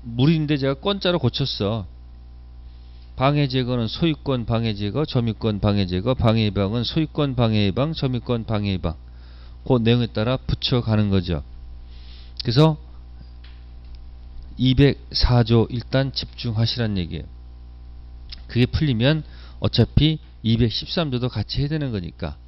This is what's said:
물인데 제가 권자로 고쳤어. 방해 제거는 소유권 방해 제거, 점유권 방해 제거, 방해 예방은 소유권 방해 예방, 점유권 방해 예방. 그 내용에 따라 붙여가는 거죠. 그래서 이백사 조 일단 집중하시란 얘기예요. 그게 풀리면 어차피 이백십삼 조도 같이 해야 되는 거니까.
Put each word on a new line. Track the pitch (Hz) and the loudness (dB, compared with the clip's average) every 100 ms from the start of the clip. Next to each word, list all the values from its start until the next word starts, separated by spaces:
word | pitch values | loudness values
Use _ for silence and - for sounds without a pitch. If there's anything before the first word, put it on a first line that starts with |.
물인데 | 123 117 143 165 151 147 | -6 4 4 4 2 2
제가 | 135 139 | 0 0
권자로 | 202 202 180 175 | -2 0 0 2
고쳤어. | 120 - 135 - 101 113 95 - - - - - - - - - - - - - | 0 0 -4 -2 -2 -2 -6 -14 -18 -18 -20 -20 -18 -18 -18 -18 -20 -20 -16 0
방해 | 131 147 143 | 2 4 2
제거는 | 131 123 123 110 | 2 0 0 -2
소유권 | - 170 151 - 127 110 | 0 0 0 -2 -2 0
방해 | 113 113 101 | 0 0 -2
제거, | 104 117 151 | -2 -2 0
점유권 | 127 117 104 117 104 | 0 0 0 -2 2
방해 | 107 101 92 | 2 2 2
제거, | 90 110 | 0 0
방해 | 131 113 113 107 | 2 4 4 2
예방은 | 101 98 120 | 2 0 0
소유권 | 113 160 156 - 143 123 | -2 0 -2 0 0 2
방해 | 113 107 101 | 2 4 2
예방, | 87 147 | 2 -2
점유권 | 160 135 123 - 120 104 | 0 -2 -2 -2 -4 -2
방해 | 107 101 | -2 0
예방. | 92 85 - - - - - - - - | -2 -2 -6 -12 -18 -18 -18 -18 -16 0
그 | 127 | 2
내용에 | 113 123 117 | 4 4 2
따라 | - 110 131 | -2 -2 -2
붙여가는 | - - - 127 117 107 104 | -2 -2 2 0 2 2 4
거죠. | 98 87 80 - - - - - - - - - - | 2 2 -4 -4 -14 -14 -14 -16 -16 -16 -16 -16 -6
그래서 | 120 113 160 151 - - - - - - - - - - - - - - - - - - | 0 6 6 4 -8 -18 -18 -18 -18 -18 -18 -18 -18 -18 -16 -16 -16 -16 -14 -14 -12 0
이백사 | 127 127 139 - - - - 123 | 2 6 6 4 -6 0 4 6
조 | 113 117 107 | 6 6 4
일단 | 120 - 131 135 | -2 -2 0 0
집중하시란 | - - - 120 107 113 123 113 98 | -4 -10 -8 -4 0 0 0 -2 -2
얘기예요. | 85 85 - - - - - - - - - - - - - | -4 -6 -10 -16 -18 -18 -18 -18 -18 -16 -16 -18 -16 -16 -4
그게 | 120 123 | 2 2
풀리면 | - 156 110 127 156 - - - - | 2 2 2 2 2 -4 -16 -18 -4
어차피 | - - 113 - 151 156 - - | 0 2 4 6 4 2 -8 -6
이백십삼 | 107 113 117 - - - 156 | 0 2 2 0 -4 -2 -2
조도 | 123 123 | -2 -2
같이 | 110 101 123 | -4 -4 -4
해야 | 143 | -2
되는 | 156 139 | -2 -4
거니까. | 107 82 - 80 69 | -4 -6 -8 -8 -8